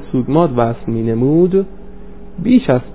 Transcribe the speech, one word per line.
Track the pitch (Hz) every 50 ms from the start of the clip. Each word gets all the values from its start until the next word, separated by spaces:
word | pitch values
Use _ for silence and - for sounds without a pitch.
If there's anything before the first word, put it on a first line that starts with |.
| - -
سوگماد | - 127 120 131 139 170 175 147 120
وصل | 120 117 117 117 - - 113
می‌نمود، | 113 113 113 113 113 117 127 139 156 170 180 175 190 196 196 - - - - - - - - - - - - - - - -
بیش | 240 254 - - -
از | 127 123 - -